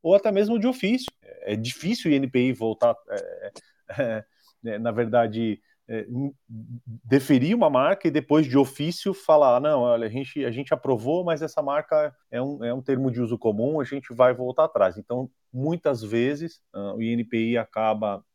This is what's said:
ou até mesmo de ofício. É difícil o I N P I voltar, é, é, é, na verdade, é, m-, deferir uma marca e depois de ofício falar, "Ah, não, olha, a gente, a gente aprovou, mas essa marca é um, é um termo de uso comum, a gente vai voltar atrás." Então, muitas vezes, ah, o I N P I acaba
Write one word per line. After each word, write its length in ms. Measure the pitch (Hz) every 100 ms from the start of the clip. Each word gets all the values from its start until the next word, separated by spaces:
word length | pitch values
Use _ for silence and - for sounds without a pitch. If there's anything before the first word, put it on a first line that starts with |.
ou 140 | 165 196
até 160 | 214
mesmo 260 | 196 208 233
de 80 | 226
ofício. 460 | 254 190 254 254 _ _ -
É 120 | 98 107
difícil 540 | 117 - 170 233 170
o 40 | 143
I 20 |
N 100 | 135
P 120 | 131 127
I 60 |
voltar, 420 | 123 113 107 120 - _
é, 440 | 104 87 90 98 - _ _ _ -
é, 260 | 127 110 - _ _ _ 117
é, 140 | 107
na 100 | 117
verdade, 720 | 110 117 120 117 110 113 101 _ _ _
é, 200 | 113 107
m-, 240 | 123 139 139 _
deferir 1080 | 113 113 120 - 113 113 135 135 135 143 233
uma 140 | 165
marca 380 | 131 143 196 165
e 40 |
depois 360 | 147 139 151 147
de 100 | 131
ofício 560 | 131 - 151 175 202
falar, 440 | 185 - 156 139 123
"Ah, 20 |
não, 220 | 147 147
olha, 260 | 120 117 113
a 20 |
gente, 340 | 117 135 -
a 60 | 127
gente 240 | 117 135
aprovou, 500 | 147 135 123 117 170
mas 200 | 175 156
essa 180 | 156 -
marca 540 | 139 143 151 156 151 _ _
é 100 | 120
um, 220 | 135 143
é 100 | 120
um 80 | 127
termo 300 | 131 131 135
de 100 | 120
uso 160 | 117 117
comum, 420 | 113 104 123 156
a 40 |
gente 280 | 127 139 -
vai 220 | 120 127
voltar 300 | 123 127 127
atrás." 340 | 156 117 95 92
Então, 320 | 101 120 131 _ _
muitas 480 | 123 143 170 151 123
vezes, 640 | 107 117 127 143 165 - _
ah, 220 | - 101 101
o 60 |
I 100 | 113
N 100 | 117
P 280 | 113 117 113
I 60 | 120
acaba 680 | 110 - 110 110 107 98 _